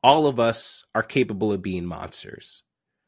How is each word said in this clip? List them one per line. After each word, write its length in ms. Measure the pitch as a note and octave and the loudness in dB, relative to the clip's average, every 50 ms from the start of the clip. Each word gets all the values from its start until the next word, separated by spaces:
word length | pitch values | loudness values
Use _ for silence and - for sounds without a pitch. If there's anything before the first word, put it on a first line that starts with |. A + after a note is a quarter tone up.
| - | 4
All 240 | B2 C#3+ D#3+ D#3 C#3+ | 6 6 6 4 2
of 120 | C3 A#2 | 2 2
us 440 | A#2 A#2 A2+ - - - - - - _ _ | 2 2 2 0 -4 -8 -8 -10 -16 _ _
are 100 | A2 A2 | -4 -4
capable 480 | - - C#3 B2+ - A2 F#2+ G#2+ G#2+ G2+ | 0 0 0 0 0 0 -2 0 0 0
of 80 | F#2+ | -2
being 240 | F2+ G2 F#2 F2+ F2 | -2 -4 -6 -4 -6
monsters. 760 | F2 F2 F#2 G2 - - - - - - - - - - - _ _ _ _ _ _ _ _ _ | -6 -8 -10 -10 -10 -10 -12 -12 -12 -16 -16 -16 -18 -18 -18 _ _ _ _ _ _ _ _ _